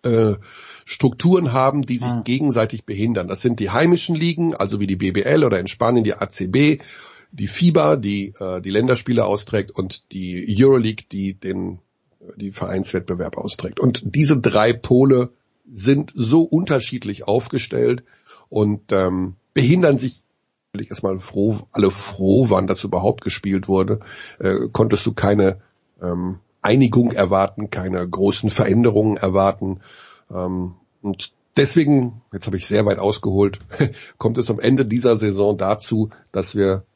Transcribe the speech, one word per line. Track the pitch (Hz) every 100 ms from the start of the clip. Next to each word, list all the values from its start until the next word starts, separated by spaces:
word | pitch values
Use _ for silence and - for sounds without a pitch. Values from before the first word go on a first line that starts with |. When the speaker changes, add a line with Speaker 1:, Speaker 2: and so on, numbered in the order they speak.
Speaker 1:
äh, | 123 113 110 98 - - - -
Strukturen | - - 131 - 175 180 156
haben, | 131 131 147
die | 123 123
sich | 123
Speaker 2:
Hm. | 117
Speaker 1:
gegenseitig | 110 131 147 117 110 107
behindern. | - 98 113 104 87
Das | 95
sind | 123 113
die | -
heimischen | 117 170 170 -
Ligen, | 160 170 165 170
also | - 98 104
wie | 101
die | 95
B | 95
B | 95
L | 127 156
oder | 131 95
in | 95
Spanien | - 113 120
die | 107
A | - 98
C | - 92
B, | 123 147 147 - - - - _
die | 139 101
fiba, | - 175 156 151
die, | 147 104 101 98 -
äh, | 95 92
die | 95
Länderspiele | 104 127 123 - 117
austrägt | 101 101 - 107 95
und | - 95 - _
die | 95 92 90 110 101
Euroleague, | 135 131 110 110 -
die | 98 98
den, | 95 95 95 92 90 _ _ _ _ -
die | - 98
Vereinswettbewerb | 98 92 95 95 92 90 87 - -
austrägt. | - - - -
Und | 131 - -
diese | 131 147 139
drei | 113 104 113
Pole | 117 - 123 135 127 123 _ _ _ _
sind | 113 107 139 151
so | - 113 156
unterschiedlich | 165 156 185 139 - 127 101 101 -
aufgestellt | 117 - 127 - 123 120 123 _ _ _ - _
und, | 107 104 104 -
ähm, | 98 92 92 92 92 _
behindern | - 127 180 170 135
sich, | 127 - _ _ _ _ _
weil | -
ich | 110
erstmal | - 98 95
froh, | 92 101 107 104 -
alle | - 98
froh | - - 95 95 98 120
waren, | 92 95
dass | 95
überhaupt | 98 90 98 117
gespielt | - - 101 95 -
wurde, | 95 98 104 - - - -
äh, | 98 98 120
konntest | - 113 104
du | 110
keine, | 110 98 104 95 95 _ _ _ _
ähm, | 90 87 90 92 _ _
Einigung | 101 127 127 123 120
erwarten, | 113 92 95 98 - 104
keine | - 92 92 90
großen | 92 98 - 107
Veränderungen | - - 107 120 104 107 101
erwarten. | 95 95 98 98 98 92 - - - - _
Ähm, | 92 90 92 90 90 _ _
und | 101 95 - _ _ -
deswegen, | 143 170 147 143 123 110 _
jetzt | 98 -
habe | 95
ich |
sehr | - 104
weit | 104 101
ausgeholt, | 98 104 - 98 101 101 - -
<laughs> | 139 - - _
kommt | 147 117
es | 120
am | 110
Ende | 120 131
dieser | 117 120 123 107
Saison | 107 98 101 101
dazu, | 95 107 - 110 107 - _
dass | 98 92
wir | 104 98 95 -